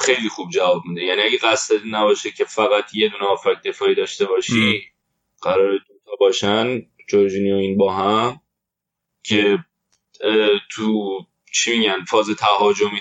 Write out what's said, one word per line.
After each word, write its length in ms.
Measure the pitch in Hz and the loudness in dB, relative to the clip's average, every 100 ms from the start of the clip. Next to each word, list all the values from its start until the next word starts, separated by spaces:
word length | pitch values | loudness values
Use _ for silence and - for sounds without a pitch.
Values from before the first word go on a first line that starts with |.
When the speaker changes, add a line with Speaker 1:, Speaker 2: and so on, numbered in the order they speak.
Speaker 1:
خیلی 280 | - 127 107 | -2 0 -2
خوب 220 | - 90 | -8 -10
جواب 320 | 90 90 87 87 | -2 0 0 -4
می‌ده. 140 | 87 | -6
یعنی 200 | 90 92 | -2 0
اگه 160 | 110 120 | 0 0
قصدت 420 | 113 107 - 107 107 | 0 0 0 -2 -2
نباشه 440 | 107 107 104 107 | 0 0 0 -2
که 140 | - | -6
فقط 500 | 131 - 104 104 - | -4 0 0 0 0
یه 140 | 104 107 | -2 -2
دونه 160 | 101 | -2
هافبک 380 | 101 95 98 92 | -2 0 0 -2
دفاعی 320 | 98 - 98 | -4 -2 0
داشته 300 | 98 95 - | 0 -2 -4
باشی، 360 | 98 92 - 117 | -2 -2 0 0
Speaker 2:
هم. 140 | 107 107 - _ _ _ _ _ | 0 -2 -8 _ _ _ _ _
Speaker 1:
قراره 360 | - 95 98 98 - | -2 2 2 0 -6
دو 60 | _ | _
تا 120 | - 101 | -16 0
باشن، 640 | 98 92 101 107 120 123 - _ - | 2 2 0 0 0 -4 -8 _ -2
جورجینیو 460 | 104 98 95 98 | 2 2 0 0
این 220 | 98 98 98 | 0 0 2
با 160 | 98 | 0
هم، 480 | 95 95 110 120 131 _ _ _ _ _ _ _ _ | 2 2 2 0 -4 _ _ _ _ _ _ _ _
که، 360 | - 107 104 98 - _ _ _ _ - | -2 2 2 0 -2 _ _ _ _ -6
اه، 280 | 107 110 107 101 - | 0 2 2 2 -2
تو 500 | - 110 107 101 95 87 _ _ | -6 -2 -2 -2 -8 -10 _ _
چی 240 | - - 117 | -4 -2 0
می‌گن، 260 | 107 95 | 0 -2
فاز 220 | 87 110 104 104 | 0 0 0 0
تهاجمی 640 | 107 98 104 101 104 104 | 0 4 2 2 0 -4